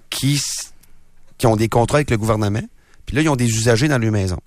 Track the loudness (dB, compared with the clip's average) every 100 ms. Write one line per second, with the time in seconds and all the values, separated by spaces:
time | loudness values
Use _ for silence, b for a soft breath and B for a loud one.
0 | -12 -4 -2 -2 -4 -8 -12 -18 -20 -20
1 | -20 -20 -20 -2 2 2 2 2 2 0
2 | 0 0 0 0 0 -2 -6 b b b
3 | -6 -2 0 2 0 0 2 2 2 0
4 | 0 0 -2 -4